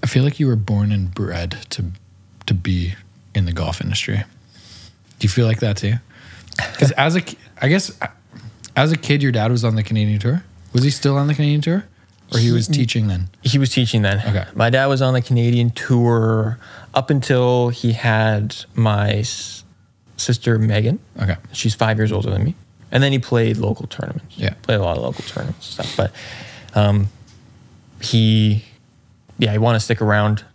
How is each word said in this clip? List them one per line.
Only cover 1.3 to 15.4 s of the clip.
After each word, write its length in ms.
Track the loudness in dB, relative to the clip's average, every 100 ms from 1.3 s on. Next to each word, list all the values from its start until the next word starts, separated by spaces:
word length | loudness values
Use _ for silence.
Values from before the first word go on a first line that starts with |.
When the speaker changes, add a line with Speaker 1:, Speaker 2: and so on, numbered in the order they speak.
| -4 -6 -8 -12
Speaker 1:
to, 140 | -8 -8 -8 -18 -20 _ -16 -4
to 80 |
be 400 | -2 0 -2 -2 -8 -14 _ -8
in 100 | -4
the 80 | -2
golf 300 | -2 -4 -4
industry. 340 | -4 -4 -2 -4 -4 -12 -20 -20 -20 -20 -20 _ _ -4
Do 60 |
you 40 | -2
feel 180 | 2 2
like 140 | 2
that 160 | 0 -2
too? 180 | -2 -2 -6 -20 -20 -20 -12 -8 -8 0
'Cause 140 | 0
as 220 | 2 2
a 60 | 0
ki-, 160 | -4 -12 -18 -4
I 80 | 0
guess, 240 | 2 0 -8 -12 -12 _ -20 -20 -18 -6
as 160 | 0 2
a 40 | 0
kid, 260 | 0 0
your 100 | 2
dad 180 | 2 2
was 140 | 2
on 100 | 0
the 80 | 0
Canadian 360 | 0 0 2 0
Tour. 260 | 0 -2 -4 -20 -4
Was 100 | 0
he 60 | 0
still 280 | 0 0 2
on 80 | 0
the 80 |
Canadian 260 | 2 2 2
Tour? 240 | 0 -2 -4 _ _ _ -4
Or 60 | 0
he 120 | 2
was 160 | 2 2
Speaker 2:
He 40 |
Speaker 1:
teaching 340 | 0 0 0 0
then? 200 | -2 -4 _
Speaker 2:
He 160 | 0 2
was 100 | 2
teaching 320 | 2 0 2
then. 160 | 2 0 0
Speaker 1:
Okay. 200 | -2 -4
Speaker 2:
My 160 | 0 2
dad 160 | 4 2
was 160 | 2
on 100 | 2
the 80 | 0
Canadian 480 | 2 2